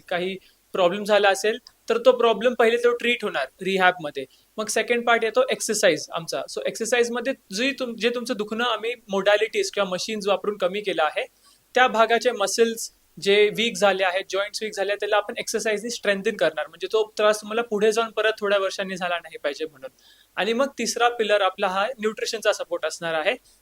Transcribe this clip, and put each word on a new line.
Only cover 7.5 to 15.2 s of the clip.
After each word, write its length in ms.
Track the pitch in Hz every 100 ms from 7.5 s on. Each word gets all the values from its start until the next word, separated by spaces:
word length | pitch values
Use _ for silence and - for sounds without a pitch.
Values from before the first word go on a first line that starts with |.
| 190 269
तुम-, 240 | 269 247 220
जे 140 | 226
तुमचं 240 | 240 240 214
दुखणं 260 | 208 220
आम्ही 300 | 247 214 220 240 -
मोडॅलिटीज 600 | 196 196 208 220 214 190
किंवा 180 | 202 190
मशीन्स 380 | 180 - 214 196
वापरून 300 | 190 202 208
कमी 240 | 180 202
केलं 220 | 202 165
आहे, 220 | 151 190 254 _ _ _ _ 247
त्या 120 | 247
भागाचे 440 | 214 226 233 247
मसल्स 600 | 214 196 - 226 226 - _ _ -
जे 280 | 190 208 208 180
वीक 220 | 226 180
झाले 260 | 196 190
आहेत, 200 | 190 185 -
जॉईंट्स 340 | 190 208 -
वीक 80 | 220 202
झाले 160 | 196
आहेत, 80 | 208
त्याला 180 | 208
आपण 160 | 208